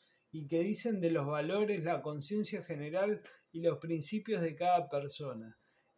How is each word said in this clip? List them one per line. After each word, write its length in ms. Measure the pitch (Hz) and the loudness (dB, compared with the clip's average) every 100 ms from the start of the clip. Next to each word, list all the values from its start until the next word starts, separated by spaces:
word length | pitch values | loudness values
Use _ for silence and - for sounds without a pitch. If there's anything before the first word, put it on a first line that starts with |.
| _ _ _ | _ _ _
y 160 | 160 139 | -10 -2
que 120 | 165 | 2
dicen 400 | 190 208 233 202 | 2 0 0 2
de 120 | 165 | 2
los 140 | 160 139 | 2 0
valores, 560 | 151 156 202 208 196 | 0 0 2 2 0
la 180 | 160 160 | 0 -2
conciencia 600 | 156 151 139 208 208 196 | -2 -6 -2 0 0 -2
general 580 | - 147 151 175 202 208 - - _ | -4 -6 -2 0 2 0 -4 -20 _
y 100 | 165 | 0
los 160 | 165 147 | 2 2
principios 640 | 165 165 - 214 220 196 | -2 -2 -2 -2 0 0
de 140 | 165 143 | 0 2
cada 340 | 175 175 143 | 4 4 4
persona. 720 | 143 143 - 139 113 113 - _ _ _ | -2 -2 -6 -8 -8 -12 -18 _ _ _